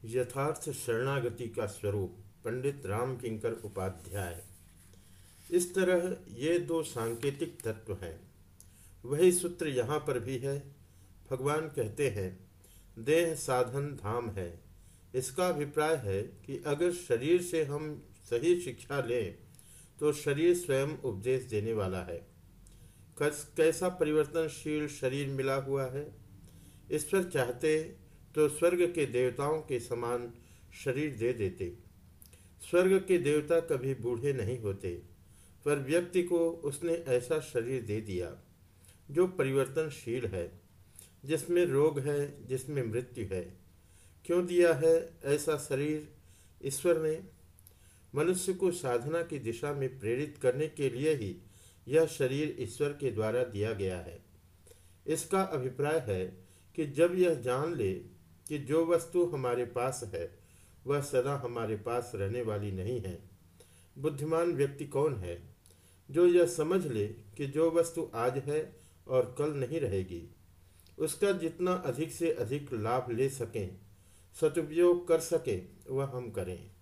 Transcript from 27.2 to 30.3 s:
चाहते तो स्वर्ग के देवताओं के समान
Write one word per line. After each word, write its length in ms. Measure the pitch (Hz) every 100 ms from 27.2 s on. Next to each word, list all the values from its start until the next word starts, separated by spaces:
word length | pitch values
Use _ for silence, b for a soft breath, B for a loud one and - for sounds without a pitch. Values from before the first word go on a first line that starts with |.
चाहते 720 | 180 151 120 123 160 156 160 - b b - 151
तो 140 | 151
स्वर्ग 440 | 143 170 175 175 170
के 100 | 135
देवताओं 560 | 120 127 120 143 156
के 180 | 156 127
समान 540 | - 117 117 120 120